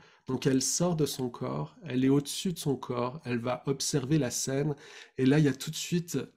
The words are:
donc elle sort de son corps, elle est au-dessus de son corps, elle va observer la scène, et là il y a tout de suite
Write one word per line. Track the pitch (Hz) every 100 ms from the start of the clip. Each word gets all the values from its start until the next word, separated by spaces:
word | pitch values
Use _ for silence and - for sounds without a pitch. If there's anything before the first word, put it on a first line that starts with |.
| - _ -
donc | 131 139
elle | 131
sort | - - 175 160
de | 139
son | - 127
corps, | - 127 143 151 -
elle | 175 127 131
est |
au-dessus | 143 139 - 196
de | 170
son | 147 123
corps, | - 123 123 156 123
elle | 120
va | 123 - 147
observer | 139 - 151 123 156
la | 123
scène, | - - 135 151 143 - - - -
et | 131
là | 147
il |
y | 143
a |
tout | 127 -
de | -
suite | - 175 170 135 -